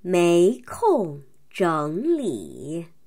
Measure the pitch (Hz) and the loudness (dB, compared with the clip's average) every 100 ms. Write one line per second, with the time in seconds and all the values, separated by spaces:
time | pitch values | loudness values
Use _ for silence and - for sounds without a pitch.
0 | 180 180 175 170 180 247 - - 453 320 | 0 2 4 6 4 2 -10 -2 2 2
1 | 175 143 - - - - 180 156 147 165 | 0 -8 -18 -20 -20 -2 0 0 -2 -4
2 | 294 330 233 117 78 64 123 165 160 - | -2 -2 -2 -6 -10 -12 -10 -10 -10 -20